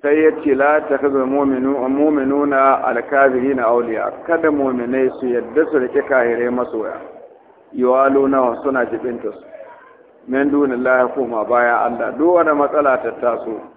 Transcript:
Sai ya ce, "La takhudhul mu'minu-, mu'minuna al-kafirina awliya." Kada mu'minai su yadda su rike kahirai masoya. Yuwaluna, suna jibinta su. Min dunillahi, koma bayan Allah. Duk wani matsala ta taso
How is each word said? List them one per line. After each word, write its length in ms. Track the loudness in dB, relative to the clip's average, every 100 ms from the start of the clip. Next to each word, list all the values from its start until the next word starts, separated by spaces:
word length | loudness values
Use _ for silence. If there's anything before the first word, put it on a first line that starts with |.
Sai 160 | 2 4
ya 120 | 4 2
ce, 120 | 0 2
"La 240 | 4 2 0
takhudhul 400 | -2 0 0 0
mu'minu-, 560 | 0 0 0 -2 -2 -2
mu'minuna 960 | 2 2 2 0 0 0 2 2 2
al-kafirina 800 | 0 -4 0 2 4 2 0 0
awliya." 480 | 2 0 0 -4 -6 -8 -4
Kada 240 | 0 0
mu'minai 560 | 0 -2 -2 -4 -2 -2 -2
su 60 | -4
yadda 360 | -4 -2 -2 0
su 80 | 0
rike 240 | 0 -2 0
kahirai 420 | 0 2 0 -2
masoya. 480 | -4 -4 -6 -8 -10 -16 -20 -20 -20 _ _ _
Yuwaluna, 880 | -2 2 4 4 4 2 2 0 -2
suna 200 | -2 -2 -2
jibinta 440 | -4 -6 -6 -10
su. 80 | -12 -20 -20 -20 -20 -20 -20 -20 _ -4
Min 240 | 0 2
dunillahi, 640 | 2 0 0 2 2 2
koma 300 | 0 -4 -4
bayan 500 | 0 2 2 2 0
Allah. 160 | -2 -6 0
Duk 160 | 2
wani 160 | 4 2
matsala 480 | 2 0 0 0 0
ta 140 | -4 -4
taso 320 | -4 -2 -8 -10 -14